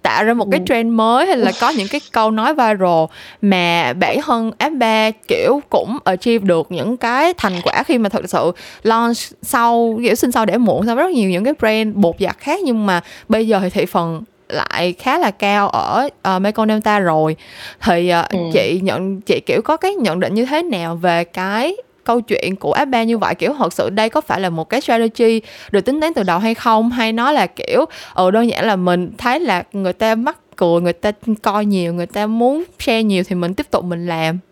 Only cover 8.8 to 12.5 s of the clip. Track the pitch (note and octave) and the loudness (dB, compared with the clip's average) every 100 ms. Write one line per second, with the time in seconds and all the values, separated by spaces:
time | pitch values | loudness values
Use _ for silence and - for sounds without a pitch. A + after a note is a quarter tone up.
8.8 | G#3+ A3+ A#3 A#3 - - - B3 A#3 A#3 | 0 2 2 -2 -8 -14 -4 0 2 2
9.8 | A#3 A3 A#3+ A3+ B3+ A#3+ G#3+ G#3+ A3+ C#3 | 0 0 0 2 2 2 0 2 2 2
10.8 | A3 A#3 F4+ D4 F#3+ F3+ A#3 D4+ A3 A3 | 0 0 0 2 0 0 -2 0 0 0
11.8 | A3 G3+ F3+ E3 F#3 - C4+ | -2 2 0 2 -4 -4 -4